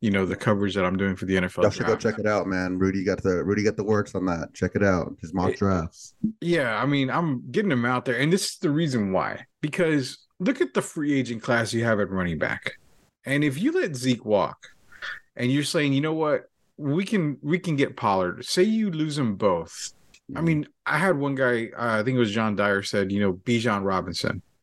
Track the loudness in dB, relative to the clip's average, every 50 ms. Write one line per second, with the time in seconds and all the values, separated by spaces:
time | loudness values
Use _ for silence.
0 | 0 0 2 2 2 0 -2 -2 0 0 2 2 0 -2 0 0 0 0 2 0
1 | 0 0 -2 -2 -2 0 2 2 2 0 0 2 2 2 2 2 0 0 2 2
2 | 0 -2 -2 0 0 2 2 2 0 0 0 -2 0 -2 0 0 0 2 0 0
3 | 0 0 0 0 0 0 0 0 2 0 0 2 2 0 0 0 0 0 2 0
4 | 0 -2 -4 -4 -2 -2 -2 -4 -6 -8 -6 -2 -2 0 0 2 4 4 4 2
5 | 0 -4 -8 -12 -10 -6 -2 0 0 0 0 0 2 2 2 2 0 -4 -8 -14
6 | -20 -20 -10 _ -6 -6 -4 -4 -2 0 0 0 0 0 -2 0 0 0 0 0
7 | 0 0 0 0 0 0 -2 -4 -4 -4 -2 0 0 2 2 2 2 2 0 0
8 | 0 0 0 0 2 2 2 2 0 -2 -6 -4 -2 0 0 2 0 2 2 0
9 | 0 2 2 0 0 -2 -4 -8 -12 _ _ _ -6 -4 -2 0 0 2 2 0
10 | 0 -2 -8 -14 _ _ _ -4 -2 -2 0 0 -2 -2 -2 -4 -4 -4 -4 -4
11 | -2 0 2 2 0 0 -4 -4 0 2 2 2 2 0 0 0 2 2 2 2
12 | 0 -2 -2 -2 -2 -2 -2 -2 -2 -4 -4 -6 -8 -10 -12 -12 _ _ _ _
13 | _ _ _ _ -6 -2 0 0 0 0 0 0 0 0 0 0 -2 -2 -4 -2
14 | 0 0 0 0 0 2 2 2 2 2 -2 -8 -20 -20 -20 _ _ -20 -18 -14
15 | -12 -12 -12 -14 -16 _ -8 -4 -2 0 0 0 0 0 0 0 2 2 2 2
16 | 0 0 -2 -2 0 0 0 -2 -2 -6 _ _ _ _ _ -8 -4 -2 0 0
17 | 0 0 0 0 0 0 -2 -4 -4 -2 -2 -2 0 0 0 2 0 0 -2 -2
18 | 0 2 2 2 2 0 -2 -6 -8 -4 0 2 2 2 2 0 0 -2 -2 -2
19 | -2 -2 -2 -2 0 -2 0 0 2 2 2 0 -2 -6 -12 -12 -12 -14 -14 _
20 | _ _ -20 -20 _ -10 -6 -2 0 2 2 0 0 -4 _ _ -4 -2 0 2
21 | 2 2 2 2 0 -2 0 2 2 2 2 0 -2 -4 -6 -4 -2 0 0 0
22 | 2 2 2 2 2 2 2 0 0 0 2 2 2 2 2 0 0 -2 0 0
23 | 0 0 0 2 2 2 0 0 0 0 0 2 2 2 0 0 0 0 0 0
24 | -2 -4 -4 -4 -4 -4 -4 -6 -10 _ _ _